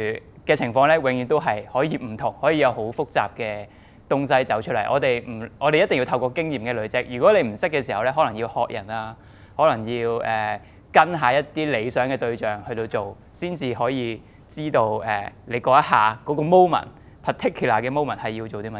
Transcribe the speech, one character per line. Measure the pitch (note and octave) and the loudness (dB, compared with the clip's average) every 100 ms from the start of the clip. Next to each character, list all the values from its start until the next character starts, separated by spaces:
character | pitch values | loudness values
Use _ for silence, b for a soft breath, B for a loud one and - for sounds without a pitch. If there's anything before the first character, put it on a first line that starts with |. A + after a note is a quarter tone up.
| G#2+ A2 - - - | -4 -6 -10 -8 0
嘅 | D3+ | 0
情 | B2 | 0
況 | A#2+ C#3+ | 2 4
呢， | |
永 | E3 | 4
遠 | C3+ B2+ B2 | 2 -2 0
都 | D3+ | -2
係 | - G#2 G#2 | 0 -4 -4
可 | B2+ | -2
以 | D#3 D3+ | -2 -4
唔 | A#2+ A2 | -8 -6
同， | A#2+ - | -6 -2
可 | C#3+ | 0
以 | D#3+ | 4
有 | C3 | 2
好 | A#2+ | 2
複 | A2 A#2 D3 | -4 -6 -4
雜 | C#3 G#2 - | -2 -2 -4
嘅 | A2 G#2 G2+ b b b - | -6 -8 -12 b b b -2
東 | C#3 C3+ C3+ | -2 2 2
西 | |
走 | C3 A2 | 2 0
出 | A2 | 0
嚟。 | A#2 G#2+ | -2 0
我 | C3+ | 0
哋 | C3+ A#2+ A#2+ | 2 0 -4
唔， | A2+ A2 - | -12 -12 -4
我 | C#3+ | 2
哋 | D#3 | 4
一 | G3 | 4
定 | C#3+ | 2
要 | - | 0
透 | B2+ | 0
過 | B2+ | -2
經 | B2+ D#3+ | -2 -4
驗 | C3+ | -4
嘅 | A#2 | -4
累 | A#2+ G#2+ | -4 -2
積。 | B2+ B2+ | -4 -4
如 | B2 | 2
果 | E3+ | 4
你 | G#3+ B2 | 4 2
唔 | |
識 | G#2 E3 | -2 -2
嘅 | D3+ | -2
時 | A#2+ | -2
候 | G2+ | -2
呢， | A#2+ D3 | 0 0
可 | |
能 | C#3+ | 0
要 | G#2+ A2+ | 0 -6
學 | B2+ A#2+ | -4 -4
人 | A#2 G2+ | -6 -8
啊， | A2+ A2 A2+ b b b | -8 -10 -14 b b b
可 | b D#3 | b 2
能 | A#2 A2 | 2 -2
要， | A#2+ A#2 A#2 | -2 -2 -2
誒， | A2+ A2 G#2+ G#2 b b b | -2 -2 -2 -6 b b b
跟 | F3 D#3+ E3+ | 6 6 4
下 | B2+ | 2
一 | C#3 D3 | 2 0
啲 | D#3+ E3 | -2 -2
理 | B2 A#2+ | 0 0
想 | B2+ B2+ | 0 0
嘅 | C3 | 0
對 | B2 | -2
象 | A#2 A2 G#2 G#2 | -2 -4 -4 -6
去 | |
到 | A2+ A2+ | -6 -4
做， | A#2 G2+ G2+ - | -4 -6 -10 -20
先 | - F3 | -10 -8
至 | F3 C3+ | -6 -6
可 | A2+ A#2+ | -2 -2
以 | C3 A#2 G#2+ b b b | -2 -4 -6 b b b
知 | - D3+ | -10 -2
道， | C#3 A2 G#2+ | 0 2 0
誒， | A2+ G#2 G2+ - | -2 -4 -6 -14
你 | - A#2 | -8 -4
嗰 | C3 C3+ | 4 4
一 | |
下 | - B2 G#2+ A2 | 6 4 4 0
嗰 | - | -4
個 | D3+ | -2
moment，particular | D3+ F#3 F3+ B2+ - - - - - B2+ C4 - C3+ A2 | 4 6 6 4 -4 -16 -20 -12 -6 -4 -4 -2 0 0
嘅 | B2 | 0
moment | C#3+ C#3 G#2 | -2 -4 -4
係 | A2+ | -6
要 | A2 A2+ | -8 -8
做 | G#2 | -10
啲 | |
乜 | A2 | -10